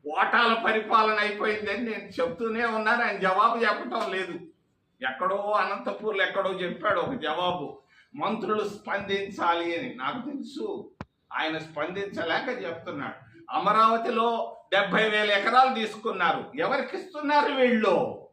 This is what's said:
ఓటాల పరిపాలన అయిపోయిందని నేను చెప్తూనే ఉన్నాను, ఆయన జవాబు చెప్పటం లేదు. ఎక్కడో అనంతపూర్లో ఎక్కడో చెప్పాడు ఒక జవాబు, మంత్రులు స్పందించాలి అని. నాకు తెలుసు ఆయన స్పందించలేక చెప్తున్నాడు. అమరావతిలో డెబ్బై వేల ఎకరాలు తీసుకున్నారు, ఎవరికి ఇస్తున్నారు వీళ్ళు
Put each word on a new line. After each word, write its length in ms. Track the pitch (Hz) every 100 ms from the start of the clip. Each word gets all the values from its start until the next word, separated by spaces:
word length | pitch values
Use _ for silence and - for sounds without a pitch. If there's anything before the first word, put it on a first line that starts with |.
| 147
ఓటాల 460 | 160 190 226 233
పరిపాలన 640 | 226 226 220 214 226 220 214
అయిపోయిందని 580 | 208 202 214 208 208 214
నేను 440 | 240 208 196 -
చెప్తూనే 440 | 170 165 226 220 240
ఉన్నాను, 380 | 220 220 233
ఆయన 140 | 226 196
జవాబు 400 | 190 190 226 240
చెప్పటం 540 | 220 - - 233 196
లేదు. 220 | 185 180 170 - _ _ _ _ _ 127
ఎక్కడో 240 | 127 180 196
అనంతపూర్లో 880 | 202 208 190 202 - 196 214 196
ఎక్కడో 280 | 185 190 190
చెప్పాడు 480 | 185 180 - 214 190
ఒక 140 | 151
జవాబు, 680 | 131 151 156 180 175 151 - _ _ _ 139
మంత్రులు 540 | 180 220 202 214 202
స్పందించాలి 1080 | - - 196 196 196 196 - 175 170 170 -
అని. 160 | - -
నాకు 340 | 254 254 294
తెలుసు 640 | 277 226 - - - - _ - _ _
ఆయన 240 | 127 156 160
స్పందించలేక 1040 | 156 151 156 185 196 214 170 165 175 165
చెప్తున్నాడు. 500 | 180 165 180 151 117 - - - -
అమరావతిలో 1040 | 139 185 214 214 226 233 226 233 226 - - -
డెబ్బై 360 | 190 196 214 214
వేల 220 | 214 208
ఎకరాలు 420 | 202 214 247 262 226
తీసుకున్నారు, 760 | 214 - 220 190 170 139 - 139
ఎవరికి 420 | 180 269 - 381
ఇస్తున్నారు 540 | - 294 294 294 285
వీళ్ళు 760 | 269 247 226 208 175 - - -